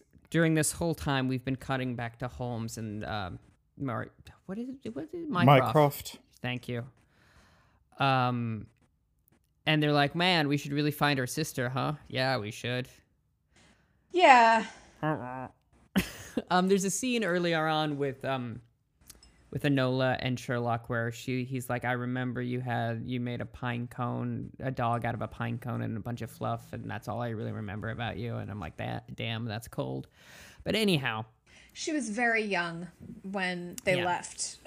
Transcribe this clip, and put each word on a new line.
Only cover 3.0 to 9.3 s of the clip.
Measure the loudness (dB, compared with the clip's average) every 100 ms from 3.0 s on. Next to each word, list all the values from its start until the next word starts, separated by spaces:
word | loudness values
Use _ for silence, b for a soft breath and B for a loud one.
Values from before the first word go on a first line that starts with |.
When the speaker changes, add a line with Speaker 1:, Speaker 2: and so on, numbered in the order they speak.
Speaker 1:
um, | -6 -6 -6 -10 _ _ _ -8
Mar-, | -4 -4 -6 -12 -20 -20 -12
what | -10
is | -8 -10
it? | -10 -10
What | -10
is |
it? | -8 -4
Mycroft. | 4 8 8 8
Speaker 2:
Mycroft. | 6 4 2 -10 -16 _ _
Speaker 1:
Thank | -6 -6 -6
you. | -6 -8 -14 _ _ _ -20 _ _ _ _ _ -2
Um, | 2 2 2 0 -2 -4 -8 _ _ _ _ _ _